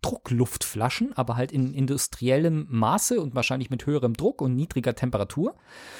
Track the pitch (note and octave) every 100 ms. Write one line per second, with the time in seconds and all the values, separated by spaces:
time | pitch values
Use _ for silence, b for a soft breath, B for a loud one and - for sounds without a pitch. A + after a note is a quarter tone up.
0 | - - - A#2+ B2 - - G#2 B2 -
1 | B3+ A3+ A#2+ A2+ C3 C#3 C3 C#3+ C3 C#3+
2 | - - B2 C3+ E3+ D#3 D3+ A#2 A2+ G3
3 | - A#3+ D3 B2 A#2 C3 B2+ B2+ - D3
4 | B2 A2+ F#3+ - C3 B2+ D#3+ C3 B2 A2+
5 | B2 G#2+ G2 - G#3 - B B B B